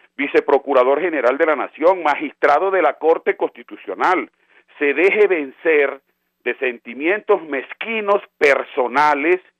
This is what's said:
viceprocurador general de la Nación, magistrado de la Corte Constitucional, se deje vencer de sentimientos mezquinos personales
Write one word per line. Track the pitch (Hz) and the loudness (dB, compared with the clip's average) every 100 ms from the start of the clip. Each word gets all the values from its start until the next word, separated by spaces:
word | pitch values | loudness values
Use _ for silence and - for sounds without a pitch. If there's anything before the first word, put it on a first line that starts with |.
| _ - | _ -8
viceprocurador | 139 160 147 139 139 131 127 143 | -2 0 2 0 2 2 4 2
general | 175 151 117 143 | 0 0 0 2
de | |
la | 160 139 | 0 0
Nación, | 98 - 165 185 | -4 -2 0 2
magistrado | 156 139 147 - 147 143 190 | 0 -2 -4 -2 0 2 2
de | 190 | 0
la | 151 | 0
Corte | - 156 170 - 185 | 0 0 0 0 -4
Constitucional, | 160 - - 101 - 92 147 180 104 _ _ _ _ - | -4 -8 -20 -18 -12 -4 0 0 -4 _ _ _ _ -4
se | 143 | -2
deje | 139 190 208 202 | 2 2 4 2
vencer | 175 139 - 165 151 139 135 _ _ _ _ | 0 -6 -6 0 2 0 -4 _ _ _ _
de | 123 120 | -8 -6
sentimientos | 131 117 120 117 156 208 208 196 160 | -6 -8 -12 -8 -4 -4 -2 -2 -2
mezquinos | 135 - - 214 220 202 202 - - | -10 -10 -12 -10 -6 -2 -4 -4 0
personales | 151 127 127 - 123 131 151 143 156 185 _ _ | 2 2 -2 -4 -2 2 2 2 0 -2 _ _